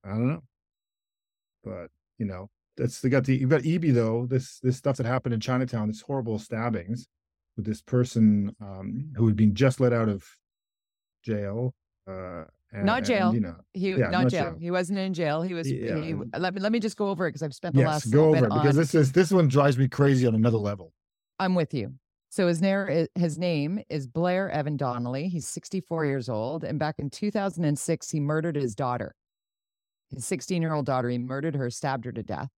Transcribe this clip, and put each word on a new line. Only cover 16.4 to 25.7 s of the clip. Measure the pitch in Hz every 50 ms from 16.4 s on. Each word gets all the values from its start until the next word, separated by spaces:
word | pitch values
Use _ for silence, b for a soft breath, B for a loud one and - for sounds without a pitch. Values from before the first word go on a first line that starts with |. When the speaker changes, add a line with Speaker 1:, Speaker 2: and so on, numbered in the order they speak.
| 175 185 180
Speaker 2:
me, | 196
let | 190 214
me | 220 233
just | 202 226 -
go | - 208 196
over | 196 160 185
it | 160 131
'cause | 143 160
I've | 151 127
spent | - - 175 147
the | 135
Speaker 1:
Yes, | 135
Speaker 2:
last | 156 151 151 -
Speaker 1:
go | 110 113 147 160 156
Speaker 2:
little | 156
Speaker 1:
over | - 127
Speaker 2:
bit | 110 -
Speaker 1:
it | 151
because | 147 143 135
Speaker 2:
on | 147
Speaker 1:
this | 165 143 -
is, | 165 147 131
this | 135 175 185 156
one | 196 185 165 143
drives | 127 143 139 143 135
me | 120 135
crazy | 127 - - 143 143 139 131 127
on | 120 110
another | 110 110 120 113
level. | 110 101 104 101 98 87 80 _ _ _ _ _ _ _ _ _
Speaker 2:
I'm | _ 190 185 185
with | 180 160 - -
you. | 135 101 71 131 131 _ _ _ _ _ _
So | - - 190
his | 175 170 160
nar-, | 175 196 190 196 196 190 139 170 165 - _
his | 185 175 165 147
name | 147 175 180 170 151 143 151 180 214 - _
is | - 151 135
Blair | 123 120 160 170 180 180 185 196 180
Evan | - 151 143 147 151
Donnelly. | 131 143 127 120 120 120 120 127 135 151
He's | 190 175 165 -
sixty-four | - - 175 _ -